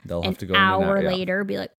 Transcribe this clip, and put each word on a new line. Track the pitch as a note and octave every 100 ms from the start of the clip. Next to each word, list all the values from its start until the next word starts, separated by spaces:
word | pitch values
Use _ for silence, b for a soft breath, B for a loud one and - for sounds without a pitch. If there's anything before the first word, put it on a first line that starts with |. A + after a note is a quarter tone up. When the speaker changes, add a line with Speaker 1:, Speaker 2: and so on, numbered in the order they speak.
| -
Speaker 1:
They'll | E2+
Speaker 2:
an | F#3+
Speaker 1:
have | F#3
to | F#3+
go | G3
in |
and | F#3+
out, | F#3+
Speaker 2:
hour | G3 G3
Speaker 1:
yeah. | G3
Speaker 2:
later, | F#3 F#3 F#3
be | G3+ G3
like, | F#3+